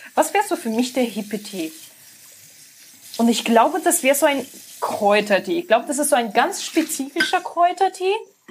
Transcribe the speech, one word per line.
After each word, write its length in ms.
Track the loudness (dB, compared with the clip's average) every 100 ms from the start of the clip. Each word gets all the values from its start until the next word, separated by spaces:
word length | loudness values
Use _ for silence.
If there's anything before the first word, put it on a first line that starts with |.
| -4 0
was 180 | 2
wär 100 | 2
so 120 | 0 -2
für 140 | -2
mich 240 | -2 -2
der 100 | -2
Hippie-Tee? 680 | -2 -4 -8 -8 -8 -8 -8 -10 -20 -20 -20 -20 -20 -20 -20 -20 -20 -20 -20 -20 -10 0
Und 120 | 2
ich 160 | 2 2
glaube, 340 | 4 4 2
das 200 | 0 2
wär 120 | 2 2
so 100 | 2
ein 200 | 0 -6 -14 -20 -8
Kräutertee. 760 | -6 -2 2 2 2 0 0 -4
Ich 80 | 2
glaube, 180 | 2 2
das 120 | -2
ist 100 | 0
so 60 | 0
ein 180 | 0
ganz 300 | 0 0 -2
spezifischer 800 | -4 -2 -2 -4 -6 -4 -2 -2
Kräutertee. 720 | -2 0 0 2 -2 0 -2 -2 -6 _ -20